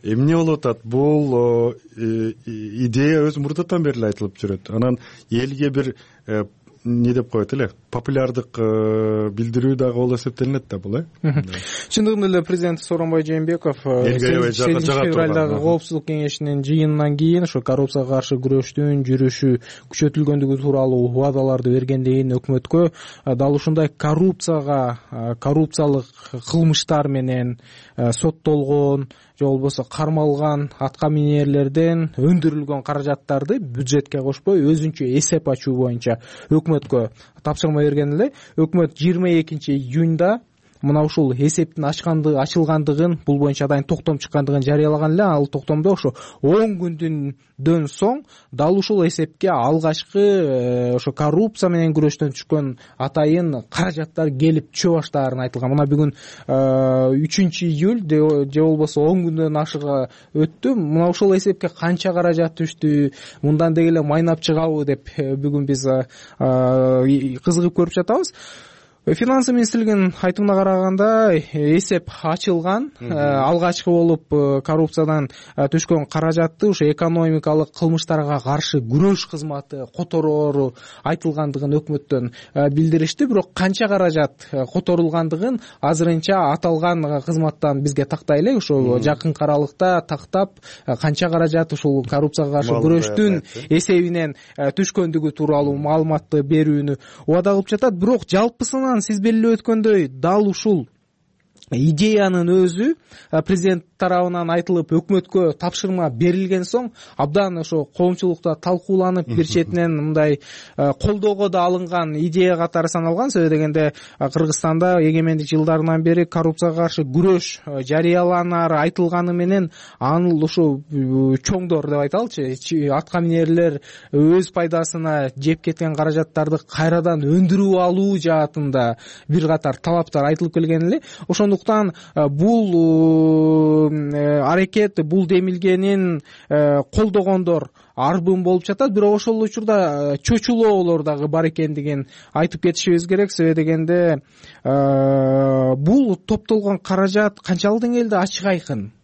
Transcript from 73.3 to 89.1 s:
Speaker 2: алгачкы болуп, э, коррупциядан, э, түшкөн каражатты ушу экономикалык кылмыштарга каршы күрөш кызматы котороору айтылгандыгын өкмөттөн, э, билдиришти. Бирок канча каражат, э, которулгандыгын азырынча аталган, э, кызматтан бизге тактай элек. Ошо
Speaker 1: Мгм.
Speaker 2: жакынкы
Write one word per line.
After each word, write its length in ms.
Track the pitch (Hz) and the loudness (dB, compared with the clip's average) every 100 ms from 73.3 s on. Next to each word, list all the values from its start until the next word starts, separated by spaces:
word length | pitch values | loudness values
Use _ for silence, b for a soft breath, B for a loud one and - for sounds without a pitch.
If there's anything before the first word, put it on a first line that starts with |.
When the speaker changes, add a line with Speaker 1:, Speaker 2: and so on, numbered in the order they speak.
| 139 | 2
Speaker 2:
алгачкы 480 | 135 170 175 175 - | 2 2 0 -2 0
болуп, 420 | 170 170 160 _ | 2 2 0 _
э, 300 | 147 139 139 | 0 2 0
коррупциядан, 680 | 135 156 160 - 156 156 135 B B - | 0 0 0 0 0 0 -4 B B -4
э, 120 | 139 | 0
түшкөн 380 | 160 - 165 139 | 0 0 -2 0
каражатты 600 | 156 160 165 165 165 208 | -2 0 0 -2 _ 0
ушу 180 | 190 151 | 2 0
экономикалык 800 | 147 165 170 165 160 160 151 156 | 2 0 2 2 0 0 0 0
кылмыштарга 640 | - 165 160 - 160 147 143 | -2 0 0 0 -2 0 -2
каршы 380 | 120 147 - 151 | -2 -2 -2 -4
күрөш 440 | 113 139 196 190 - | 0 2 2 2 -4
кызматы 540 | 156 156 143 - 139 127 175 | -10 -8 -10 -10 -14 -12 -10
котороору 800 | 170 165 156 151 147 143 131 120 B B | -4 0 0 0 0 0 -2 -4 B B
айтылгандыгын 720 | 139 165 165 147 147 135 139 147 | -6 -4 -4 -4 -4 -4 -2 -2
өкмөттөн, 520 | 156 147 - 131 120 B B | -2 -8 -2 -4 -4 B B
э, 160 | 147 143 | -2 0
билдиришти. 560 | 139 160 160 156 - 285 | 2 2 2 -2 -2 0
Бирок 280 | 208 - - | 0 -2 -4
канча 320 | 190 190 214 | -2 0 0
каражат, 580 | 202 180 156 143 _ - | 2 2 2 -2 _ -8
э, 140 | 143 170 | -6 -4
которулгандыгын 920 | 180 185 175 165 165 160 160 226 254 B B | -4 0 0 2 0 -2 -2 -4 -4 B B
азырынча 720 | 139 156 165 165 160 196 151 | -2 0 0 0 0 0 2
аталган, 500 | 156 175 160 175 170 151 | 0 0 0 0 0 -2
э, 160 | 147 | -4
кызматтан 600 | 127 160 156 - 151 139 | -2 -2 -2 0 -2 0
бизге 240 | 143 139 135 | -2 -2 -4
тактай 360 | 156 - 147 | -6 0 2
элек. 160 | 202 254 | 2 0
Ошо 200 | - 143 | 0 0
Speaker 1:
Мгм. 240 | 127 123 | 2 2
Speaker 2:
жакынкы 400 | 139 | 0